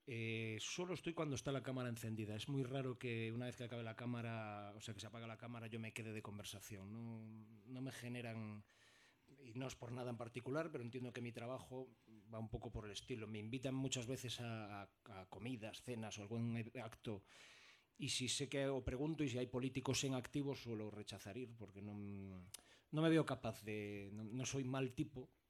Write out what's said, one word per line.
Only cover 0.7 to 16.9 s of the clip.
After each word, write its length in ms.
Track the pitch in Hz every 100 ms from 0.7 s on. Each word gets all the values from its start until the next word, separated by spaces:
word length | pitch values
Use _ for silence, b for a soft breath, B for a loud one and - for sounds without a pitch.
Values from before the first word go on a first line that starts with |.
| - 180
estoy 180 | 165 175
cuando 240 | 165 151 127
está 160 | 147
la 100 | 135
cámara 280 | 135 131 123
encendida. 440 | 117 113 110 104
Es 140 | 107 -
muy 140 | 139
raro 360 | 123 139 131 117
que 320 | 123 113 113
una 140 | 117
vez 120 | 123 117
que 80 |
acabe 180 | 120 120
la 140 | 113 113
cámara, 760 | 123 120 117 113 107 104 101
o 60 | 104
sea, 140 | 110
que 60 | 104
se 60 | 110
apaga 200 | 117 113
la 100 | 110
cámara, 300 | 117 120 113
yo 120 | 113
me 140 | 110
quede 200 | - 110
de 80 | 107
conversación. 680 | 104 104 101 101 - 101 95
No, 540 | 113 117 113 110 110 110 110 104
no 140 | 127
me 100 | 131
generan, 720 | - 120 123 117 113 107 107 - B B B B B - 139
y 120 | 127
no 120 | 117 131
es 80 |
por 160 | - 120
nada 180 | 123 123
en 80 | 117
particular, 520 | 117 123 123 147 165
pero 140 | 151
entiendo 280 | 120 127 123
que 100 | 123
mi 100 | 120
trabajo 560 | 113 117 127 - 127 131 113 - 110 101
va 60 | 113
un 120 | 110
poco 200 | 117 120
por 140 | 113
el 60 | 104
estilo. 360 | 98 - 117 107
Me 120 | 110
invitan 360 | 110 127 131
muchas 320 | 135 135 127 120
veces 320 | 131 123 -
a, 420 | 117 113 104 101
a, 80 | 95 _ - 95
a 60 | 92
comidas, 520 | 98 117 123 107 98
cenas 360 | - 113 110 104
o 40 |
algún 360 | 101 117 117 117
e-, 220 | 110 127
acto, 440 | 123